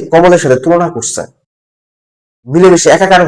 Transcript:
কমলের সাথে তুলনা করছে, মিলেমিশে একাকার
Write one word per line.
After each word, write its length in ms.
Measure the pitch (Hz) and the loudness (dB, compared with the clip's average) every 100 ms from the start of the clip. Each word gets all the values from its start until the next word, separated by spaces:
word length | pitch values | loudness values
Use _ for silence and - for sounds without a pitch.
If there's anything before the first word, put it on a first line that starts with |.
| 190 | 2
কমলের 280 | 165 180 175 | 0 2 2
সাথে 120 | 143 127 | 0 -2
তুলনা 240 | 160 175 170 | 0 -2 -2
করছে, 340 | 117 - - 85 _ _ _ _ _ _ _ _ _ _ _ 123 | -8 -12 -12 -14 _ _ _ _ _ _ _ _ _ _ _ -4
মিলেমিশে 420 | 156 185 170 156 | 2 2 4 2
একাকার 320 | 165 196 180 | 0 2 0